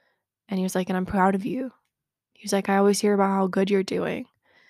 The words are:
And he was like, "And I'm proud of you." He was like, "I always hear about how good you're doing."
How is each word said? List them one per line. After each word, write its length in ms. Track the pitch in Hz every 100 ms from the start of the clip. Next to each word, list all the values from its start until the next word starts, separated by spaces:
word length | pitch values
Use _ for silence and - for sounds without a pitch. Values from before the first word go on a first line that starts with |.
| _ _ _ _ -
And 80 | 190
he 40 |
was 120 | 185
like, 160 | 185 185
"And 60 | 185
I'm 80 | 190
proud 280 | 202 190
of 120 | 196 196
you." 260 | 262 262 - _ _ _ _ _
He 100 | _
was 80 | 208
like, 160 | 196 190
"I 80 | 196
always 240 | 202 202
hear 140 | 208
about 160 | 202 196
how 160 | 196 190
good 240 | 190 196
you're 120 | 196
doing." 440 | 190 180 165 165 254 _ _ _